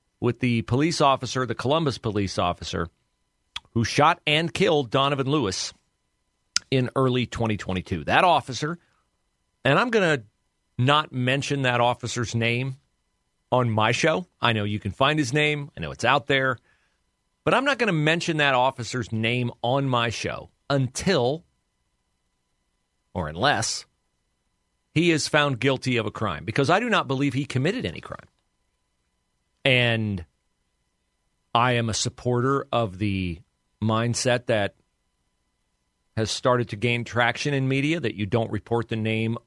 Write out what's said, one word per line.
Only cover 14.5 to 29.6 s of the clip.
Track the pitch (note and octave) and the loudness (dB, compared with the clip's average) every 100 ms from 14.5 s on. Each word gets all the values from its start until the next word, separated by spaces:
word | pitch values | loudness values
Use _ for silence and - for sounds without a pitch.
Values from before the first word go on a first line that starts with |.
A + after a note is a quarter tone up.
know | A2 | 0
you | G#2 G#2 | -2 -4
can | G#2+ | -6
find | - C3+ D#3 | 0 2 2
his | B2+ | 0
name. | D3+ D3+ D3 C#3+ | 0 0 0 -6
I | - | -10
know | D2+ | -10
it's | - | -2
out | A#2 C#3 - | 2 2 2
there. | C#3 C3 A#2+ _ _ _ _ _ _ _ _ | 0 0 -2 _ _ _ _ _ _ _ _
But | - | 0
I'm | G#3 | 2
not | C#4 C4 | 2 0
gonna | A3+ | 0
mention | D#3+ D3+ E3+ - D#3 | 2 2 0 0 2
that | C#3+ | 4
officer's | B2+ B2+ - A2+ B2+ A2+ | 4 2 0 -6 -6 -4
name | A2 A2+ B2 A#2+ - | -2 0 0 -2 -4
on | A#2 C#3 C#3 | -2 0 0
my | B2 A#2 | 0 0
show | - E2 A1+ - _ - | -2 -6 -8 -12 _ -4
until, | C#3 B2+ - - E3+ A#2+ D#3+ - _ _ _ _ _ _ _ _ _ _ _ _ _ _ _ _ | -2 -2 -2 0 0 0 -2 -8 _ _ _ _ _ _ _ _ _ _ _ _ _ _ _ _
or | F#2 D#2+ | -6 -6
unless, | D#2+ C3+ A2 A#2 - - _ _ _ _ _ _ _ _ _ _ | -2 -2 0 -2 -6 -10 _ _ _ _ _ _ _ _ _ _
he | D3+ E3+ | 0 2
is | D#3 - | 2 2
found | D3+ D3 A#2+ | 2 2 2
guilty | C3+ C3 C3 A#2+ | 0 0 0 -2
of | |
a | G#2+ | -2
crime, | - G#2+ D2 | -4 -4 -4
because | E2 B2 C#3 | -4 0 2
I | F#3 | 2
do | A#3+ | 2
not | F#3 C3 | 0 0
believe | C3+ C#3+ | -2 -2
he | B2 D3 | -2 -4
committed | C3 D3 A#3+ G2 | -2 -2 -2 -6
any | - | -8
crime. | - - - _ _ _ _ _ _ _ _ _ _ _ _ _ | -12 -16 -18 _ _ _ _ _ _ _ _ _ _ _ _ _